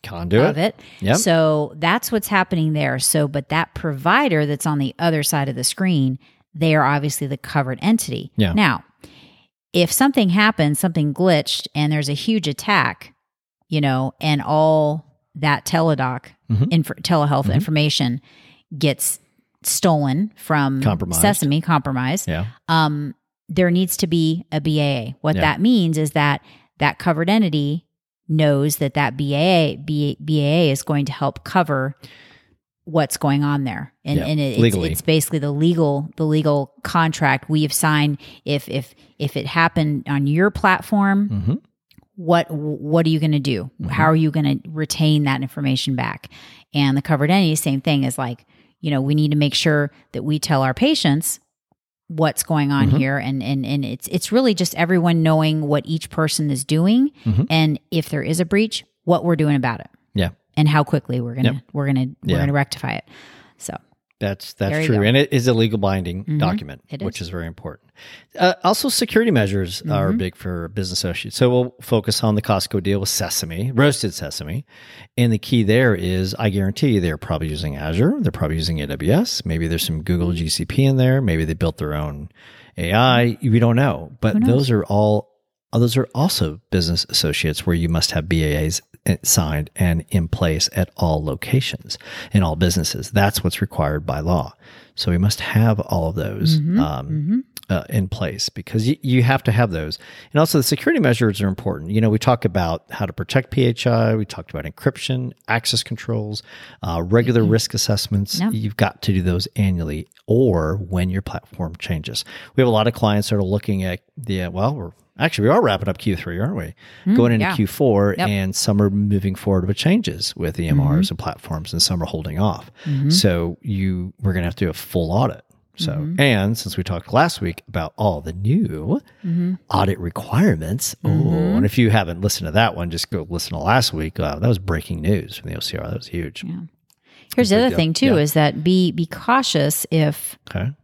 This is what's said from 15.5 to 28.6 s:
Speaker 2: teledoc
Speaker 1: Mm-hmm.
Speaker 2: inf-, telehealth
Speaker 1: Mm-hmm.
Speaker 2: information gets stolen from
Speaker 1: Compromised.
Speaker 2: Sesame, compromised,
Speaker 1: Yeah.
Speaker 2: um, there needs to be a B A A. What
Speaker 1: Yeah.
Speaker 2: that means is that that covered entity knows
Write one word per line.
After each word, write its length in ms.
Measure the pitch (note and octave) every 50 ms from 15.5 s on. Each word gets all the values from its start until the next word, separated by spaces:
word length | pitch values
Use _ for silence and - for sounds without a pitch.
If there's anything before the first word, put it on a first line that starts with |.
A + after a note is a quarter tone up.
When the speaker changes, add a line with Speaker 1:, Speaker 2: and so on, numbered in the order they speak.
| C#3+ C#3 -
Speaker 2:
teledoc 600 | - - E3 D#3+ E3 D3+ C3 C3 B2+ B2+ B2+ - - _ _ _ -
Speaker 1:
Mm-hmm. 140 | A#2 G2+ C3 G#3+
Speaker 2:
inf-, 160 | E3+ E3 D3 - - -
telehealth 420 | - - F3 D#3 D3 C#3+ D3 C3 C#3
Speaker 1:
Mm-hmm. 80 | -
Speaker 2:
information 680 | F#2+ C3 G3+ - D#3 D3+ D3+ D3+ - - C3+ A#2+ A#2+ C#3 _ _ _ _ _ - _ _ _ _ E3
gets 420 | C#3 D3+ D3 C3+ - - - - - _ _ _ _ _ _ _ _ -
stolen 680 | - - - - F#3 D#3+ D3+ C#3+ C3+ C3 D#3 G#3 G#3+ _
from 440 | _ - - D#3+ D3 C#3+ C3+ C3+ C3+
Speaker 1:
Compromised. 400 | C#3 A#2 G2 E2 G2 F2 F2 D#2+
Speaker 2:
Sesame, 380 | - G3+ G3+ - D#3+ C#3+ C#3+ D#3
compromised, 680 | D#3+ - E3+ D#3+ - C#3+ C3 B2+ B2+ B2+ D#3 F#3+ - -
Speaker 1:
Yeah. 160 | D#2+ D#2+ F#2+ A2 - _ _ -
Speaker 2:
um, 440 | E3 D#3+ D#3 D3+ D3+ D3 D3 C#3 - _ _ _ _ _ _ -
there 200 | E3 F3+ F3+ F3
needs 260 | F3 F3+ F#3+ F3 -
to 100 | - -
be 380 | E3+ E3 E3+ D#3+ D#3 E3 F3 - _ -
a 80 | D#3
B 180 | C#3+ D#3+ D3+ D3+
A 40 | D3
A. 320 | C#3+ C#3 B2+ A2 A#2+ C3 _
What 140 | - D3+ D#3
Speaker 1:
Yeah. 60 | F#2
Speaker 2:
that 180 | D#3 D3+ C#3+ -
means 360 | F#3 A#3 B3+ A3 F3 E3 D#3
is 140 | D#3 D#3 D3
that 300 | - D#3 C#3+ D3 C#3+ - _ - - _ _ _ _ _
that 180 | D3 C#3+ - _
covered 300 | - F3 D#3+ D#3 E3+ F3
entity 540 | G#3 A3+ G#3+ E3+ C#3+ D3+ C#3+ C#3+ D3 E3+ _ _ _ _ _ _ _ _ _ -
knows 480 | D#3 D#3 D#3 D3 C#3+ C#3